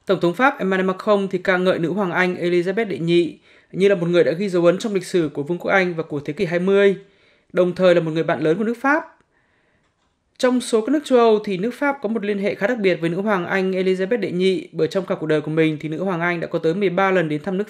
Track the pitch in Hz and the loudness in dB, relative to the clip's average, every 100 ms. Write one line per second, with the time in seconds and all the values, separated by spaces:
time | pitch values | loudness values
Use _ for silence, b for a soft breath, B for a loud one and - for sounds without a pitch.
0 | - 185 175 175 262 269 190 185 190 185 | -2 0 0 2 0 0 -2 0 0 -2
1 | - 202 196 185 196 180 185 156 160 185 | 0 0 0 -4 0 0 2 0 0 -2
2 | 185 165 180 180 175 175 175 196 220 - | -2 0 -2 -2 0 0 0 -2 -4 -4
3 | 165 175 170 - b b b 160 196 196 | 0 2 0 -4 b b b 0 2 2
4 | 170 175 139 160 202 175 170 185 226 190 | 2 2 2 0 -2 2 4 2 0 -4
5 | 170 185 156 147 143 175 - 190 180 165 | -2 0 0 -2 -6 -4 0 0 0 -2
6 | 156 147 143 147 180 175 185 196 202 185 | -6 -8 -8 -6 -2 -2 2 4 4 2
7 | b b b b b 180 180 180 185 175 | b b b b b 0 0 2 4 4
8 | 160 160 156 - 156 175 220 233 277 302 | 2 -2 -2 0 0 0 -2 -2 0 0
9 | - _ _ _ _ _ _ _ _ _ | -2 _ _ _ _ _ _ _ _ _
10 | _ _ _ - 254 247 233 220 220 302 | _ _ _ -2 0 0 0 0 0 0
11 | - 254 233 214 214 180 220 240 285 277 | 2 4 6 4 0 -4 -4 -2 -2 -2
12 | 208 220 202 202 202 190 202 247 190 160 | -4 -4 -2 -2 -2 -2 -2 0 0 0
13 | 165 170 208 196 175 190 185 185 185 185 | 0 -2 0 -2 0 -2 0 0 0 0
14 | 190 240 196 175 190 180 - 165 156 196 | 0 -2 -2 0 2 0 -4 -4 -2 -2
15 | 185 185 156 156 151 160 160 151 156 156 | -4 -4 0 -2 0 0 2 0 -6 -6
16 | 190 170 175 170 156 170 160 180 196 175 | -4 -2 -2 -2 -4 -2 0 0 0 2
17 | 196 185 160 151 196 185 | 2 2 0 -2 -4 -4